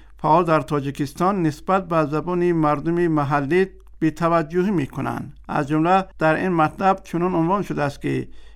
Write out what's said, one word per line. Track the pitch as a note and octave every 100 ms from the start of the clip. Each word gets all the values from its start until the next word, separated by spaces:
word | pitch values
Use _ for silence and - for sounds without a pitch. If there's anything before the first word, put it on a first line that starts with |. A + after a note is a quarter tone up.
| - -
فعال | D#3 D#3+
در | E3+ D#3
تاجیکستان | C#3 D3 C3+ C#3 C#3 - F3+ G3+
نسبت | D#3+ C#3 - F#3+ F3
به | E3
زبان | C#3+ D3+ E3 F3+ F3
مردم | E3 D3+ C#3+ D#3 E3+ E3+
محلی | D3+ C3+ D3 C3+ F3+ F#3+ - - -
بی‌توجهی | D#3+ D#3 E3 E3+ D3+ F3 F#3+
می‌کنند. | F3 C3+ C3+ B2 A#2 B2+ - -
از | D3+ C#3
جمله | D#3 E3 F#3+ F#3 -
در | D#3
این | D#3 F#3
مطلب | E3 D#3 - F#3+ F#3+
چنان | - E3+ F3+
عنوان | E3+ E3 G3+
شده | E3 D3
است | C#3+ -
که | C#3 C3 B2+ - -